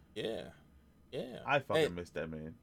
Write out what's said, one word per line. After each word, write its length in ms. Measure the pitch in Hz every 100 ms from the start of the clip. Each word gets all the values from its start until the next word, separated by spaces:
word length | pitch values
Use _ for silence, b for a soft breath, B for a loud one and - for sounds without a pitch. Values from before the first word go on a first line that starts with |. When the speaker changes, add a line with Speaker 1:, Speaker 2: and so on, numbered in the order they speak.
| - 107
Speaker 1:
Yeah. 260 | 107 104 62 - - - - - -
Yeah. 280 | 127 247 - -
Speaker 2:
I 140 | 143
fucking 240 | - 160
Speaker 1:
Hey, 40 | 147
Speaker 2:
miss 200 | 87 87
that 180 | - 80
man. 260 | 80 78 -